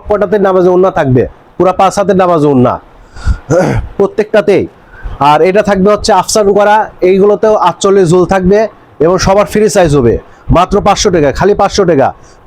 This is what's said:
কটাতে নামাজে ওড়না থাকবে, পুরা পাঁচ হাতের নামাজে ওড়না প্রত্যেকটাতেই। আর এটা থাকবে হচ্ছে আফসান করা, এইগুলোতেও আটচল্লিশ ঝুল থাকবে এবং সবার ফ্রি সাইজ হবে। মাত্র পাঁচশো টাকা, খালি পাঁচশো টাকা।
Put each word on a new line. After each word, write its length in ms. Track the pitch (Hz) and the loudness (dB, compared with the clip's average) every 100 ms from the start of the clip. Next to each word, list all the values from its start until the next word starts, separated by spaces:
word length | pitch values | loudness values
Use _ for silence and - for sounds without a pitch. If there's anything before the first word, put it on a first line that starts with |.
| - | -2
কটাতে 300 | 208 196 208 | -4 -2 0
নামাজে 300 | 190 185 180 | 0 2 2
ওড়না 220 | 180 190 | 2 0
থাকবে, 380 | 180 139 123 95 - - - | 0 0 0 -2 -8 -10 -4
পুরা 140 | 180 | -2
পাঁচ 260 | 185 190 202 | 0 0 0
হাতের 180 | 196 190 | -2 0
নামাজে 300 | 180 170 147 | 0 0 2
ওড়না 340 | 131 123 95 - - - - - - - 165 - 123 - - | 2 0 -2 -10 -20 -20 -8 -4 -4 -2 -2 0 -4 -6 -4
প্রত্যেকটাতেই। 680 | 196 - 208 214 208 170 90 - - - - - | -4 -4 -2 -2 0 0 -2 -10 -20 -16 -12 -2
আর 240 | 139 151 | 2 2
এটা 200 | 175 196 | 2 0
থাকবে 300 | 196 196 196 | 0 0 0
হচ্ছে 200 | 202 - | 0 0
আফসান 420 | 190 - 220 202 | 0 0 -2 0
করা, 360 | 202 208 214 202 - | 2 2 0 -2 -2
এইগুলোতেও 540 | 180 196 202 202 220 | 0 2 2 0 0
আটচল্লিশ 560 | 214 233 220 196 202 175 | 0 -2 -2 0 2 2
ঝুল 140 | 180 | 2
থাকবে 440 | 175 190 185 208 214 - - - | 0 0 0 0 -2 -8 -14 -4
এবং 180 | 160 180 | -2 0
সবার 280 | 190 196 202 | 0 0 0
ফ্রি 220 | 208 208 | 0 0
সাইজ 280 | 202 170 143 | 2 0 2
হবে। 220 | 117 92 - - - | 0 -2 -6 -12 -2
মাত্র 300 | 143 180 202 | -2 0 0
পাঁচশো 300 | 190 190 208 | 0 0 0
টাকা, 220 | 170 143 | 0 -2
খালি 220 | - 190 | 0 -2
পাঁচশো 300 | 202 196 - | 0 -2 0
টাকা। 300 | 175 147 113 - - - | 0 0 0 -4 -18 -12